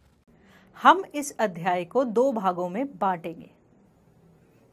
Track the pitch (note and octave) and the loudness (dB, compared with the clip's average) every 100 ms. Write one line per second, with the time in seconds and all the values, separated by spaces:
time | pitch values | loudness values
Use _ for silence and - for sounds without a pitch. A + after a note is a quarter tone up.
0 | _ _ _ _ _ - _ - B3 E4+ | _ _ _ _ _ -20 _ 2 4 4
1 | - D4 C#4+ - A3 E3 F3+ F3+ F3 B3 | 0 -8 -8 -2 -2 -2 -2 -2 0 0
2 | C4 G#3 C4+ A3 F#3+ F3+ F3+ F#3+ C#4 E3+ | 0 2 2 2 0 0 -4 -4 -6 -2
3 | G3 F3+ E3 E3 - _ _ _ _ _ | -2 -2 -6 -14 -18 _ _ _ _ _
4 | _ _ _ _ _ _ _ | _ _ _ _ _ _ _